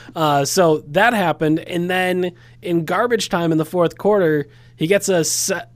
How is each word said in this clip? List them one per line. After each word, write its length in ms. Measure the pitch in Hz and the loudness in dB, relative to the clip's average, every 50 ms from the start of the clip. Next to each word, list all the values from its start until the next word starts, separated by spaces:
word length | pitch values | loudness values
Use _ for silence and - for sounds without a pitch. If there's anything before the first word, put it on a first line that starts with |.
| - - - | -20 -14 -4
Uh, 300 | 170 160 151 147 143 139 | -2 0 2 2 2 0
so 340 | 139 - 185 180 165 156 151 - 147 | 0 2 2 4 4 4 0 -2 -4
that 260 | 143 185 214 240 240 | 0 2 2 2 2
happened. 460 | 208 185 165 151 - 160 151 156 165 | 2 0 -2 -2 -2 0 0 0 -2
And 300 | - - 180 170 170 175 | -4 -6 -6 -4 -4 -2
then 400 | 185 185 185 180 180 180 185 180 175 - - - - - - | -2 -2 0 -2 -2 -2 -4 -4 -6 -10 -20 -20 -20 -12 -6
in 220 | 180 170 170 160 | -4 -2 -2 -2
garbage 440 | 147 175 190 233 247 240 208 - - | -2 -2 -2 0 0 0 -2 -2 -2
time 220 | 208 175 170 165 | -2 -2 0 0
in 80 | 165 156 | 0 0
the 60 | 156 | -2
fourth 340 | - - 180 170 160 - - | -2 0 0 0 0 0 -2
quarter, 480 | - 196 214 202 180 156 151 147 139 - - - - - - | 0 2 2 4 2 2 0 0 -2 -6 -12 -20 -20 -20 -8
he 120 | - 156 160 | -6 0 2
gets 220 | 202 196 - 196 | 2 0 2 2
a 140 | 185 170 156 | 0 0 0
se-, 380 | - - - - - 185 170 - - - | 0 -2 -4 -4 -4 -4 -6 -8 -14 -14